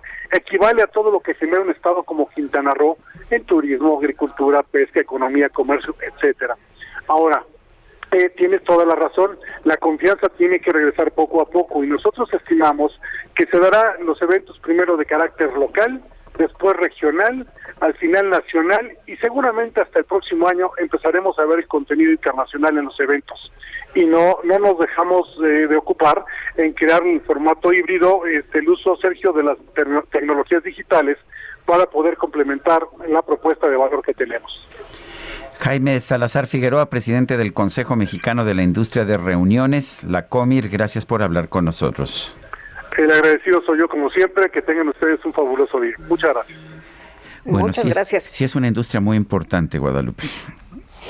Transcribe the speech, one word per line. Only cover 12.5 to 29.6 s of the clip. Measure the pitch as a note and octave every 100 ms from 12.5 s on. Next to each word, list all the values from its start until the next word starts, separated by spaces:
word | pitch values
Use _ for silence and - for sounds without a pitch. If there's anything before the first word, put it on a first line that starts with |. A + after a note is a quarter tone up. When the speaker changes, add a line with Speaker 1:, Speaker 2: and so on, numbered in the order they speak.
| E3 - D3 - - - - -
Speaker 1:
que | - E3
se | F3
dará | F#3 G#3+ A3+ F3
los | E3+ D3
eventos | E3+ F#3+ - -
primero | - E3+ F3+ D#3+
de |
carácter | D3 D3+ E3 - D3+
local, | C3 C3+ G3+ A#3 C4 - - - -
después | D#3+ - F#3+ F3
regional, | F3 - D#3 D#3+ A3 B3+ B3 - - -
al | D#3
final | - E3 F#3+ G3
nacional | E3+ - E3 E3+ G#3 A#3+ - -
y | F3+
seguramente | A#3 B3+ B3+ A3 A#3 A3
hasta | F#3 E3
el | -
próximo | F#3+ - E3+ F3
año | F3+ F3+ -
empezaremos | E3 D#3 D#3+ E3+ F#3+ D#3
a |
ver | D3+ E3
el | -
contenido | D3+ C#3+ D3 D#3+
internacional | D#3+ - C3 B2+ D3 D#3 D3+
en | C3+
los | -
eventos. | C3+ C#3 - - - - - - -
Y | F#3+
no, | E3 E3 F3 F#3+
no | F3 G3
nos | G3+ E3+
dejamos | D#3+ - F3 F3+ E3+ D3+
de, | D#3+ D3+ D#3
de | D#3
ocupar | - F#3 D#3 D3+ - - - -
en | D#3+
crear | - D#3+ E3+
un | F3 D#3+
formato | - C#3+ D#3 D#3+ F3+
híbrido, | F#3 F3 F#3 F3+ F#3+ E3+
este, | D#3+ - D#3
el | D#3
uso, | F3 F#3+ E3+
Sergio, | F#3 F3+ F#3+
de | D#3
las | D3 B2+